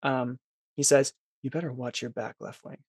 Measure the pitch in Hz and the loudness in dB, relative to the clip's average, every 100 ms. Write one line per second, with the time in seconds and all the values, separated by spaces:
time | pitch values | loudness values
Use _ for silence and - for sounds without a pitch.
0 | 143 131 123 127 _ _ _ - 143 143 | 2 0 0 -6 _ _ _ -2 6 6
1 | 139 - _ _ 135 156 170 127 123 - | 6 -2 _ _ -6 -4 -4 -4 -6 -6
2 | 123 117 113 110 104 113 - - | -8 -6 -8 -8 -14 -14 -16 -18